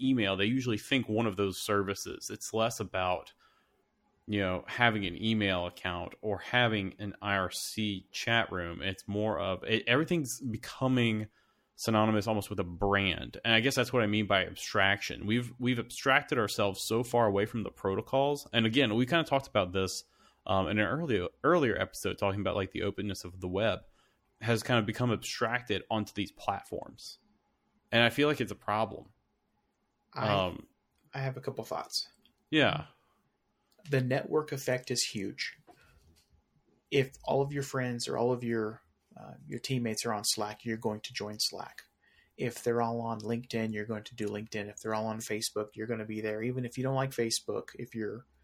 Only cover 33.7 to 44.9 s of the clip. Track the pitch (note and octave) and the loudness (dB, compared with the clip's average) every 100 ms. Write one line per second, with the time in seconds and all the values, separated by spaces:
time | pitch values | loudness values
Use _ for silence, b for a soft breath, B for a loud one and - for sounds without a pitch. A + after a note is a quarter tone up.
33.7 | _ - C#3 B2+ C3+ - D3+ D3+ C3+ - | _ 0 2 2 0 0 -2 0 -4 -2
34.7 | B2+ - B2 - G#2+ G2 C3+ - - - | -2 0 -2 -2 -2 -6 -6 -8 -10 -20
35.7 | b b b _ _ _ _ _ _ _ | b b b _ _ _ _ _ _ _
36.7 | _ _ C#3+ C3 - - C3+ C#3 C#3+ C#3 | _ _ 2 2 -2 -2 0 0 -2 -4
37.7 | C3+ B2+ A#2+ C3+ C3 A#2+ B2 A#2+ A2+ G#2+ | -4 -4 -4 -4 0 0 0 0 0 -2
38.7 | A#2 _ _ _ - G#2+ - - A#2 - | -6 _ _ _ -20 -18 -18 -12 -8 -4
39.7 | C3 A#2 G#2+ A#2 G#2+ A2 - G#2 G#2+ A#2 | -2 -2 -2 -2 -2 -2 -2 -4 -6 -6
40.7 | A2+ A#2 G#2+ - - G#2 G#2+ - F#2 - | -4 -4 -4 -8 -8 -8 -4 -4 -6 -12
41.7 | - - _ b b b - A#2+ - A#2+ | -16 -20 _ b b b -6 -6 -2 0
42.7 | A#2 A#2 A#2 A2+ A2 G#2+ A#2 A#2+ A#2 A2 | 0 0 -2 -4 -4 -4 -4 -2 -2 -2
43.7 | G#2+ A2 G#2+ - - G#2 G#2 A2 A2 G#2 | -4 -6 -6 -8 -6 -4 -4 -6 -8 -8
44.7 | - A2 | -8 -4